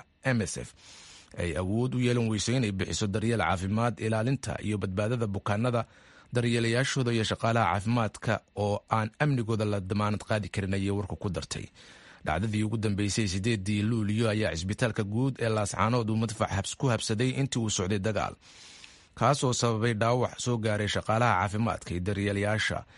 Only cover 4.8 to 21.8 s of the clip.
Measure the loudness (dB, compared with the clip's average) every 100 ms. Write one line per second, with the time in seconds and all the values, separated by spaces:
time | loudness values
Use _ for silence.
4.8 | -2 -2 -2 0 -2 -2 -2 0 0 0
5.8 | -4 -12 -20 -20 -4 0 2 2 2 2
6.8 | 0 0 2 2 0 0 2 4 4 2
7.8 | 2 2 0 -2 -2 -2 -2 -4 -2 -2
8.8 | -2 -2 -2 0 0 0 0 0 0 -2
9.8 | -2 0 0 -2 -2 -4 -2 -4 -2 -2
10.8 | 0 -2 -4 -6 -4 -4 -6 -10 -10 -16
11.8 | -20 -20 -20 -8 -4 -2 0 0 0 0
12.8 | 0 0 0 0 0 0 0 0 0 0
13.8 | 2 0 0 2 2 2 0 -2 -4 0
14.8 | 0 0 -2 0 0 0 0 0 0 0
15.8 | 2 2 0 0 -2 -2 -2 -2 -4 -2
16.8 | 0 0 0 0 0 0 -2 0 0 0
17.8 | 0 0 0 0 -2 -6 -18 -20 -20 -20
18.8 | -20 -20 -20 2 4 4 2 2 2 2
19.8 | 2 2 2 2 0 -2 -2 0 0 0
20.8 | 0 -2 0 2 4 4 2 0 0 -2